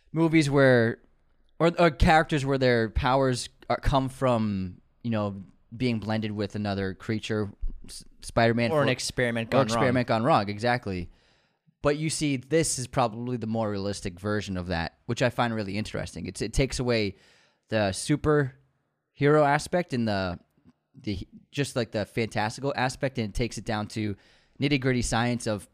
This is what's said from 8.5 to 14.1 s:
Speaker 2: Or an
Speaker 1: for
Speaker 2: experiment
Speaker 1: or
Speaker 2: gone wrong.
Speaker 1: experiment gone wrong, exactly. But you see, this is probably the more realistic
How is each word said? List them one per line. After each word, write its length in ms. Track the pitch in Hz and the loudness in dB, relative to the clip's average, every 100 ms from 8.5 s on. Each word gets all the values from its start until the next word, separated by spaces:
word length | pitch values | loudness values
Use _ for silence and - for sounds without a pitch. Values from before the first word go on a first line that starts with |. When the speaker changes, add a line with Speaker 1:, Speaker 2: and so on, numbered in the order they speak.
| 117 120 | 4 2
Speaker 2:
Or 100 | 156 | 2
an 60 | 139 | 2
Speaker 1:
for 40 | |
Speaker 2:
experiment 580 | 127 - - 123 117 113 | 0 -4 -2 -2 -2 0
Speaker 1:
or 20 | |
Speaker 2:
gone 80 | 135 | 2
wrong. 80 | 135 | 2
Speaker 1:
experiment 400 | 117 127 127 120 | 2 2 2 0
gone 160 | 113 | 0
wrong, 260 | 120 151 101 | 2 2 0
exactly. 600 | 101 117 123 104 92 85 - _ _ _ _ _ _ | -2 0 -2 -2 -6 -8 -12 _ _ _ _ _ _
But 160 | 147 147 | -2 0
you 120 | 156 | -2
see, 280 | - 151 135 | -2 -2 -2
this 420 | 123 160 156 - | 0 0 0 -2
is 80 | 120 | -6
probably 500 | - 120 113 120 123 | -2 -2 -2 -6 -6
the 100 | 110 | -4
more 220 | 113 110 | -2 -2
realistic 500 | 101 98 98 101 | -2 -4 -6 -8